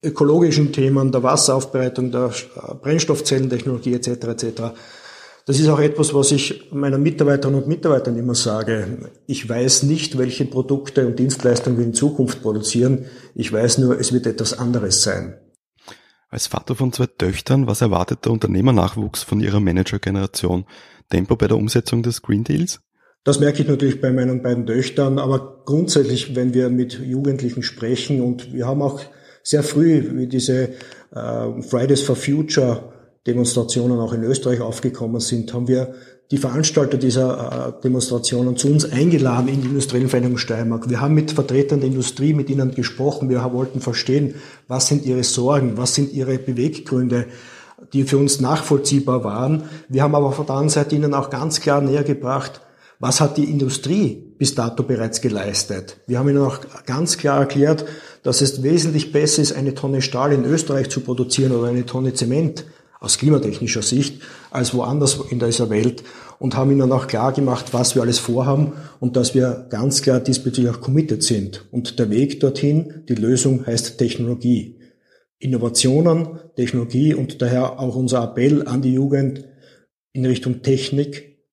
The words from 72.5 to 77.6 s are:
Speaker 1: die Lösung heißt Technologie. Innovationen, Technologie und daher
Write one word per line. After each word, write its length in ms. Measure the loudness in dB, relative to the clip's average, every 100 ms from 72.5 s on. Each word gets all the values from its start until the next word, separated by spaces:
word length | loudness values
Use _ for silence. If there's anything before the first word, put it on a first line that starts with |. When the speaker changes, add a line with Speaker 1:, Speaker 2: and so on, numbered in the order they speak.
| 2 2 2 -2 -12 -6
Speaker 1:
die 80 | -2
Lösung 500 | 2 2 2 0 0
heißt 320 | -4 -4 -2
Technologie. 800 | -2 0 -4 -2 0 0 0 -16 -20 _ _ _ _ _
Innovationen, 1000 | -4 -2 0 2 4 4 4 2 0 -8 -14
Technologie 600 | -4 -2 -2 -2 0 2
und 280 | 0 -4 -2
daher 380 | -2 0